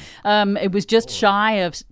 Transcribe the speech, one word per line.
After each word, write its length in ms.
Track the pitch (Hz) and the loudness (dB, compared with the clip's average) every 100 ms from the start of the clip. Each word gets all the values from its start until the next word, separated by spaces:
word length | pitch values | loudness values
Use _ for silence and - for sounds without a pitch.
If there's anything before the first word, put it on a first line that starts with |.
| - - | -12 -8
um, 340 | 202 208 202 202 | 0 2 2 0
it 140 | 196 | -2
was 140 | 190 - | -2 2
just 240 | 226 233 | 2 0
shy 440 | - 214 202 214 | 0 2 2 0
of 200 | 214 175 | 0 -2
s-, 100 | - - | -4 -14